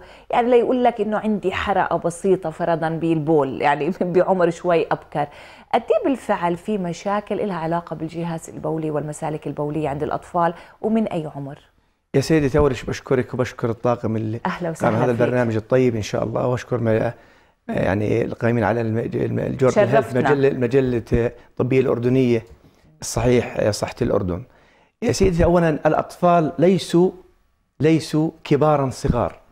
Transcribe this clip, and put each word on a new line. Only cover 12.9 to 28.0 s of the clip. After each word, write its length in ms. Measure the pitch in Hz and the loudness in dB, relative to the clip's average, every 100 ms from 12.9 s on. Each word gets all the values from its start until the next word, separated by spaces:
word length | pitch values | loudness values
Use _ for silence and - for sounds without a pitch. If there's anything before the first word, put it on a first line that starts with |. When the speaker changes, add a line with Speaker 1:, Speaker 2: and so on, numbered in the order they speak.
| - - 131 123 | -8 -2 0 0
Speaker 2:
وبشكر 360 | 123 123 - 117 | -4 -4 -4 -6
الطاقم 460 | 113 123 120 107 110 | -2 -2 -2 -2 -4
اللي 240 | 110 113 180 | -4 -4 -6
Speaker 1:
أهلا 240 | 180 170 | -4 -6
وسهلا 260 | 156 123 110 | -2 0 2
Speaker 2:
عن 60 | |
هذا 100 | 123 | 0
Speaker 1:
فيك. 100 | 117 | 2
Speaker 2:
البرنامج 340 | 120 123 117 110 | 0 0 0 -2
الطيب 400 | - 131 127 113 | 0 2 2 0
إن 60 | |
شاء 220 | 98 117 | -4 -4
الله، 220 | 113 123 127 | -2 -2 -2
وأشكر 320 | 123 - 123 | -2 -4 -2
ما، 340 | 113 110 117 - - _ _ _ - | 0 0 0 -6 -16 _ _ _ -8
يعني 560 | - - 101 104 113 | -2 0 0 0 0
القائمين 400 | - - 120 120 | -2 -2 0 2
على 160 | 101 117 | 2 0
الم-، 180 | 113 110 | -2 -2
الم-، 400 | 131 120 120 117 | -4 -4 -2 -2
الجورنال 400 | 101 127 127 113 | -4 0 2 4
هيلث، 140 | 104 | 2
Speaker 1:
شرفتنا. 380 | 135 120 123 135 | 2 0 0 2
Speaker 2:
مجلة، 200 | 139 135 | 2 2
مجلة 520 | 131 120 135 127 120 - | 2 0 2 2 -2 0
الطبية 680 | 120 117 - - - 123 131 | 0 0 -4 -10 -4 2 2
الأردنية 640 | 127 123 123 131 123 113 - - _ _ _ - | 2 2 2 2 4 2 -2 -18 _ _ _ -14
الصحيح، 720 | - 117 123 123 - - 107 | -8 -2 2 2 2 0 0
صحة 240 | 101 - - | 0 -4 -4
الأردن. 400 | 123 - 90 92 127 _ _ _ _ _ | 0 0 -2 -6 -8 _ _ _ _ _
يا 100 | 233 | -2
سيدتي، 320 | - 190 170 | 2 2 4
أولًا 240 | 165 175 165 143 156 | 4 4 2 2 0
الأطفال 680 | 151 - - 175 175 156 - | 0 -2 0 2 4 2 2
ليسوا، 520 | 170 185 - 170 185 - - _ _ _ _ - | 2 2 2 2 2 0 -16 _ _ _ _ -2
ليسوا 500 | 147 160 | 2 2